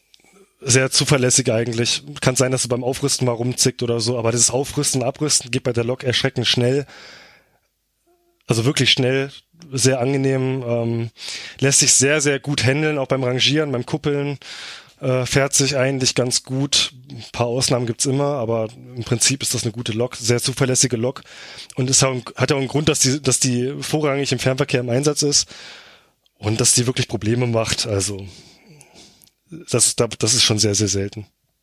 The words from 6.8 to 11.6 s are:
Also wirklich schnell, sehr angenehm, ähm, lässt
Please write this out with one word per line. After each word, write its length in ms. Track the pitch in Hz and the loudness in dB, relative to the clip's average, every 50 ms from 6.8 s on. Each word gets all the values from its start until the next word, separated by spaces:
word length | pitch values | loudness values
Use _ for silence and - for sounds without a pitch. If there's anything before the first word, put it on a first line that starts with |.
| 139 - - - - - - - - - _ _ _ _ _ _ _ _ _ _ _ _ _ _ _ _ _ _ _ _ _ _ _ - | -2 -4 -10 -20 -20 -20 -20 -20 -20 -20 _ _ _ _ _ _ _ _ _ _ _ _ _ _ _ _ _ _ _ _ _ _ _ -2
Also 180 | 123 113 113 | 0 0 2
wirklich 260 | 123 - - 135 - | 0 0 2 2 2
schnell, 400 | - - 131 123 131 135 135 143 - - - _ _ - - 151 | 2 2 2 2 2 0 -2 -4 -8 -16 -20 _ _ -20 -16 -8
sehr 280 | 131 135 110 131 131 131 | -4 0 2 2 2 2
angenehm, 640 | 120 131 139 139 135 135 135 131 131 131 131 135 127 | 0 0 0 2 2 2 0 0 0 -2 -2 -4 -2
ähm, 460 | 117 120 120 117 117 117 117 113 113 - - - - - - - - - | -2 -2 -2 0 0 -2 -2 -4 -6 -8 -12 -14 -12 -12 -12 -12 -14 -6
lässt 220 | - | -2